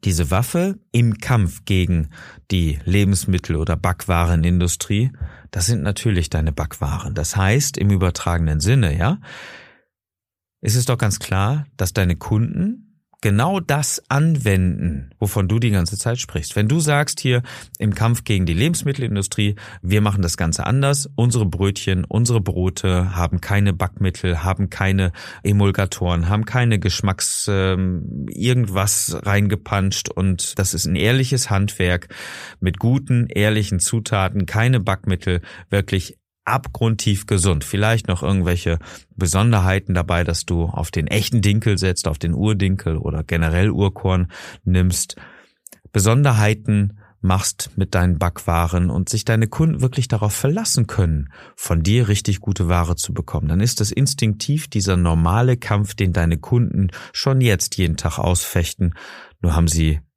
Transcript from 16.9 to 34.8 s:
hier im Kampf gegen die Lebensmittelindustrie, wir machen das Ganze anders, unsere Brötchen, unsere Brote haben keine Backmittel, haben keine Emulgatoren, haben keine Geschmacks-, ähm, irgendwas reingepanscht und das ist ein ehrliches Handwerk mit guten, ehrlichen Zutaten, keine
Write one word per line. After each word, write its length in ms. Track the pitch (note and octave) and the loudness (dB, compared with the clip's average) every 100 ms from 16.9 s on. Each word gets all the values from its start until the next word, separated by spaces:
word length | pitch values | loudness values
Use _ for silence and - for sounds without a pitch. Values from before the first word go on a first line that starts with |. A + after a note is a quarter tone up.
| C#3+ D3 - | 0 0 -2
hier 220 | C3 B2 B2 - - - | 0 0 -2 -12 -18 -4
im 160 | G#2+ | -2
Kampf 300 | G2+ A2+ A#2 | 0 0 0
gegen 200 | - G2+ | 0 0
die 80 | F2 | 2
Lebensmittelindustrie, 1040 | E2 C#3+ E3 C#3+ C#3 A#2+ G2+ G2 - G#2 G2+ - - | 2 0 0 -4 -4 -4 -2 -4 0 -2 -2 -10 -10
wir 220 | F#2 G#2 | 0 2
machen 180 | G#2 G2 | 2 2
das 160 | E2+ - | -2 -2
Ganze 300 | E2 E2 - | -2 -2 0
anders, 420 | B2+ C#3 C#3+ - | 0 2 0 -4
unsere 320 | - A#2+ A#2 G2+ | 0 2 2 0
Brötchen, 580 | F2 G2 G2+ - F#2 | 2 0 0 -2 -2
unsere 380 | - A2 A#2+ A#2 | 0 0 2 2
Brote 760 | F#2+ F2+ F#2 - F#2+ F2+ F#2 F2 | 0 0 -2 0 0 2 0 0
haben 240 | F2 F2 | -2 -2
keine 320 | - G2+ G2+ | -2 0 2
Backmittel, 720 | F2+ F2+ - F#2+ - F#2 E2 | 0 -4 0 -2 0 -2 0
haben 240 | F#2 F#2+ G2 | 0 0 -2
keine 420 | - F#2+ F#2+ F#2 - - - | 0 0 2 0 -2 -16 -8
Emulgatoren, 840 | - G2+ G2+ F#2+ F#2+ - F2+ F2 E2+ | 0 4 4 2 -2 -2 -2 0 0
haben 160 | G#2 | 0
keine 340 | A#2 B2+ A#2+ G#2+ | 0 0 2 2
Geschmacks-, 680 | F2+ - G2+ F#2+ - - - | 0 -2 -2 -2 -4 -4 -2
ähm, 800 | G2 F#2+ F#2 F#2 F2+ - A#1+ C2+ | 0 0 0 0 -2 -6 -8 -8
irgendwas 880 | - A2 B2 A2 F#2+ G2+ - - D#2+ | -4 0 2 2 0 0 0 -4 -4
reingepanscht 880 | - G2+ G2+ G#2 - G2+ F#2+ - - | 0 2 2 0 -2 0 0 -2 -6
und 480 | - F#2+ F2 - - | -2 0 0 -4 -2
das 160 | F#2+ | -2
ist 100 | E2 | -2
ein 100 | - | -2
ehrliches 540 | E2 G2 C3 B2+ C3 - | 0 2 2 0 -2 0
Handwerk 600 | G2 G2+ - F2+ F2+ - - - - - - | 0 0 0 0 0 -4 -18 -16 -16 -18 -4
mit 180 | F#2 E2+ | -2 0
guten, 500 | A2+ C3+ C3+ A#2+ A#2 | 2 0 2 0 0
ehrlichen 520 | - G#2 G#2+ G#2 F#2 | 0 2 2 0 -2
Zutaten, 640 | - A#2 G#2+ G#2 F#2+ G2+ | 0 -2 0 0 0 0
keine 360 | F2 A2 A#2 B2+ | -2 0 2 2